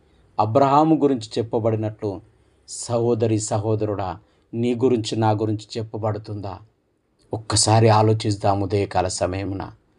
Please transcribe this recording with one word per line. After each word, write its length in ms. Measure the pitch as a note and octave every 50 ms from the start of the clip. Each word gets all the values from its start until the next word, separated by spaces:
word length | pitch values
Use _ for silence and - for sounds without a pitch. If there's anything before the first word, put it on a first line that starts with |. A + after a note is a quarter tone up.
| _ _ _ _ _ _ _ -
అబ్రహాము 540 | G#2+ A2 A2 C#3 C3+ C3+ C#3 D3 D#3 D#3+ D#3+
గురించి 360 | C#3 C3+ C#3 C3+ A#2+ A2 - - B2
చెప్పబడినట్లు, 840 | A2 A2+ - A#2 G#2+ A2+ A2 G#2+ A2 G#2+ G#2+ - A2 G#2 F#2+ F2 - _ _ _ _ _ _ _ _ -
సహోదరి, 680 | - - - - A#2+ A#2 A#2 A#2+ A#2+ A2 A#2 A2 A2+ G#2
సహోదరుడా, 800 | A2 - A#2 G#2+ G2+ A2+ A2 G#2+ G#2+ G#2 G2+ F#2+ G2 F#2 E2 - _ _ _ _ _ _ -
నీ 200 | A2+ A#2 B2 B2
గురించి, 420 | A#2 B2+ C3 B2 A2+ G#2 - A2+
నా 140 | G#2+ A2 A2
గురించి 480 | G#2+ G#2+ A2+ G#2+ A2 G#2+ - - - A#2
చెప్పబడుతుందా? 800 | A2 A2 - G#2+ G#2+ G#2+ G2+ G#2 A2 - G#2 G#2 G2 G2 F2+ F2+ - _ _ _ _ _ _ _ _ _ _ _ _ - -
ఒక్కసారి 540 | A2 - - - G#2 - C3 A2+ A2+ A2+ A2+
ఆలోచిద్దాం 720 | G#2+ G#2+ A2 A2 A2 A2 - A2 G2+ G2 - G2+ G2 G2
ఉదయకాల 480 | G2 F2+ G#2 G2+ G2 - - F#2 F2+ F#2
సమయమున. 640 | - - F#2 F2 F#2 G2 G2 F#2 G2 F#2+ G#2 A2 - _ _ _ _